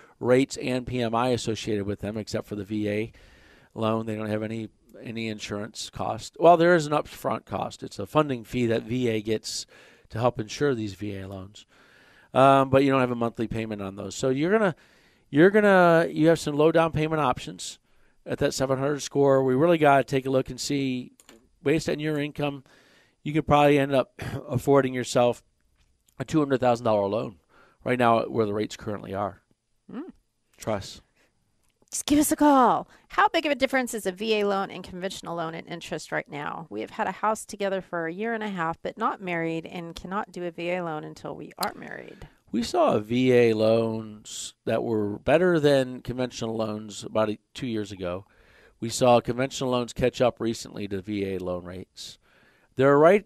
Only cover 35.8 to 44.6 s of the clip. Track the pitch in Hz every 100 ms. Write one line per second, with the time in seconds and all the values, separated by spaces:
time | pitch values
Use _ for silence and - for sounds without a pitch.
35.8 | - 160 - 151 - 147 151 - 165 202
36.8 | 214 - 202 185 208 220 - 202 196 190
37.8 | - 175 165 175 226 226 214 185 160 160
38.8 | - - 240 - 185 170 165 165 170 180
39.8 | 170 160 180 196 - 180 175 165 170 180
40.8 | 170 156 156 156 151 - 202 - - -
41.8 | - - - - - _ _ - 233 -
42.8 | 302 110 104 123 131 123 117 107 110 113
43.8 | 113 113 110 107 - - - _